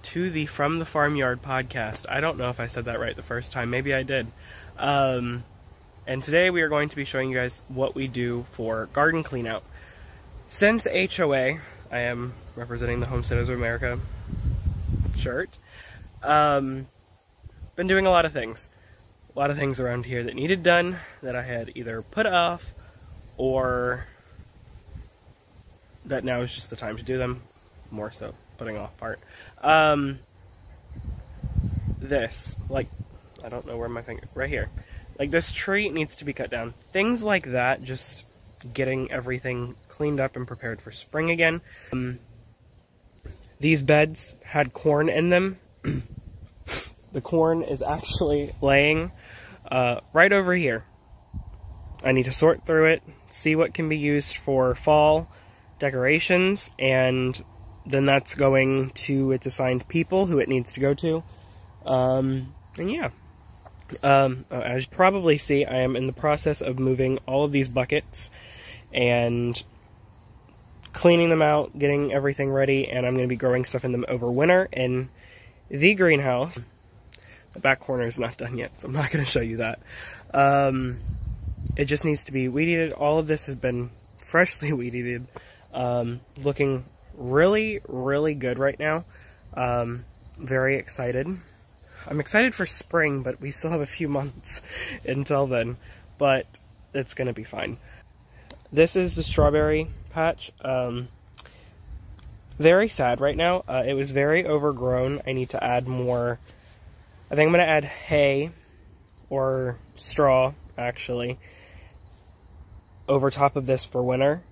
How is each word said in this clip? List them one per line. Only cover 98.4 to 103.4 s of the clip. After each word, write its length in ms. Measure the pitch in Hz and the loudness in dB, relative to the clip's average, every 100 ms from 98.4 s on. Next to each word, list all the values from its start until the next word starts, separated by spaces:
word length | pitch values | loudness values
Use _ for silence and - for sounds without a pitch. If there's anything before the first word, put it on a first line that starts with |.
| - - - | -20 -20 -2
This 240 | 147 165 190 | 4 4 4
is 180 | 180 | 0
the 80 | 165 | -2
strawberry 640 | 156 - 147 151 151 156 160 - - | 0 4 4 4 2 0 -2 -10 -10
patch. 400 | 165 160 - - _ | -2 0 -2 -10 _
Um, 440 | 135 127 123 120 123 - - - - - - - - - - - - - - - | -4 -2 -2 -4 -8 -16 -20 -20 -20 -20 -20 -20 -18 -18 -16 -20 -20 -20 -20 4
very 300 | 151 185 220 | 6 8 4
sad 320 | - 123 120 | 2 0 2
right 160 | 139 | 0
now. 260 | 160 | 2